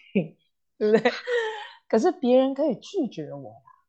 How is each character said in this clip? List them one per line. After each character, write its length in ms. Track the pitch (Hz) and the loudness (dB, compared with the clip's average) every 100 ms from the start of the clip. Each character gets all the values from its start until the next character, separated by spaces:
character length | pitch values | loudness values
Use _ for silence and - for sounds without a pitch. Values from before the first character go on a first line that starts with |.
| - | -4
<laughs> 600 | 202 160 _ _ _ _ _ | -4 -4 _ _ _ _ _
对 120 | 214 | 2
不 80 | 220 | 4
对？ 140 | 247 - 494 480 440 440 - - _ | 2 -2 -4 -2 -2 -8 -14 -20 _
可 120 | 220 | 2
是 120 | 320 | 2
别 280 | 311 240 254 | 0 4 4
人 160 | 262 | 4
可 100 | 269 | 0
以 100 | 302 214 | -2 -2
拒 300 | - 403 254 | -6 -4 -4
绝 220 | - 147 | -6 -12
我 180 | 143 123 | -12 -16
啊。 200 | 113 _ _ | -20 _ _